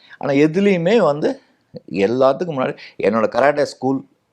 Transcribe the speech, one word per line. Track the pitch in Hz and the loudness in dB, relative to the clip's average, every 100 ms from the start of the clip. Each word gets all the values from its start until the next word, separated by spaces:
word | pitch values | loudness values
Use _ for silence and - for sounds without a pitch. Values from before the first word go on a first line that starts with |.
| _ - | _ -10
ஆனா | 143 139 | -2 2
எதுலேயுமே | 156 170 202 185 170 233 160 | 2 2 0 2 2 2 2
வந்து, | 147 233 262 _ _ _ - - 90 | 0 -4 -6 _ _ _ -20 -10 -2
எல்லாத்துக்கும் | 98 127 131 139 175 135 | 0 2 2 0 -6 -4
முன்னாடி | - - - - 98 | -6 -6 -16 -4 -2
என்னோட | 113 107 | 0 0
கராட்டே | 120 139 147 135 | 2 2 2 -4
ஸ்கூல், | - 127 135 - _ _ | -2 -4 -4 -6 _ _